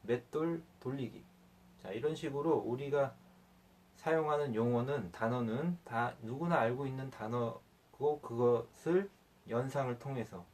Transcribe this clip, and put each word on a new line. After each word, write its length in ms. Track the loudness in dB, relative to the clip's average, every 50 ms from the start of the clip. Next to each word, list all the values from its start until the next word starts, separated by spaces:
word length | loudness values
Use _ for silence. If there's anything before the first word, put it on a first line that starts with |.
맷돌 600 | 0 0 -2 -2 -2 -4 -2 0 0 0 -2 -2 -6 -12 -20 -10
돌리기. 440 | -6 -6 -4 -4 -6 -6 -8 -12 -20 -20 -20 -20 -20 -20 -20 -20 -20 -20 -20 -16
자, 100 | -12 -8
이런 240 | -6 -2 0 0 -2
식으로 400 | 0 -4 -4 -4 0 2 4 2
우리가 580 | 2 2 -2 -4 -2 -2 0 2 2 2 2 0 -12 -20 -20 -20 -20 -20 -20 -20 -20 _ -20 -20 -20 -20 -20 _
사용하는 600 | -8 0 2 2 2 2 2 2 2 0 0 2
용어는, 580 | 2 2 4 4 2 2 2 0 -2 -2 -6
단어는 680 | -4 -2 0 0 2 0 0 0 0 0 0 0 -2 -2 -6
다 300 | -4 -2 -2 -2 -2 -4 -8
누구나 360 | -10 -8 -6 -4 0 2 4 4
알고 280 | 4 4 2 0 -4
있는 240 | -4 -4 -6 -8 -8
단어고, 1080 | -8 -8 -6 -4 -2 0 -2 -2 -4 -8 -16 _ _ _ _ _ -8 0 0 0 0 0
그것을 880 | -4 -6 0 4 4 6 6 4 2 -4 -12 -6 -2 2 2 2 2 0 -10 -18 _ _ _ _ _ -4
연상을 500 | -2 -2 -2 0 -2 -2 0 0 -2 -4
통해서 460 | -4 -6 -4 -4 -4 -6 -8 -14 -16 -16